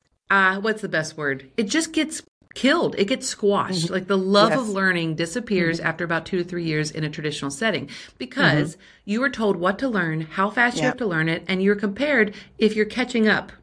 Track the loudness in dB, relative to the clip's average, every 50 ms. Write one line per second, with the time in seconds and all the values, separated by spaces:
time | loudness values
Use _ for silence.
0 | _ _ _ _ _ 2 4 4 4 4 2 2 0 -2 -2 -2 -4 -2 -2 -2
1 | -2 -4 -6 -4 -4 -2 -4 -4 -8 -6 _ -4 -2 0 0 0 0 0 -2 -2
2 | -2 -2 -6 -10 -12 _ _ _ _ _ _ 0 2 2 4 4 2 0 0 0
3 | 0 0 0 -2 -4 -8 -6 0 2 2 2 2 0 0 -2 -2 -2 -2 -2 -4
4 | -2 0 0 0 2 4 6 6 6 6 4 2 0 -2 -2 0 2 2 2 2
5 | 0 -2 -2 -2 -4 -4 -4 -6 -4 0 0 2 2 2 0 0 -2 -4 -2 -2
6 | -4 -2 -2 -4 -2 -2 -4 -4 -4 -4 -6 -6 -4 -2 -2 -2 -2 -2 -4 -6
7 | -6 -6 -6 -6 -6 -6 -6 -6 -6 -8 -6 -2 -2 -2 -2 -2 -6 -8 -14 -18
8 | -18 -20 _ -14 -14 -8 -2 2 4 4 4 4 2 0 -6 -12 -20 -20 -20 _
9 | _ -4 -2 0 0 -2 0 0 0 0 2 2 0 0 0 0 -2 -2 0 0
10 | 0 0 -2 -2 -4 -4 -2 0 0 0 2 2 0 0 0 0 0 -2 0 0
11 | -2 -2 0 0 2 0 0 -2 -2 -2 -2 2 2 2 2 2 0 -4 -2 -2
12 | 0 2 4 4 2 2 0 -6 -18 -20 0 2 2 2 4 2 0 0 -2 -4
13 | -4 0 2 2 4 4 4 2 -2 -6 -14 -20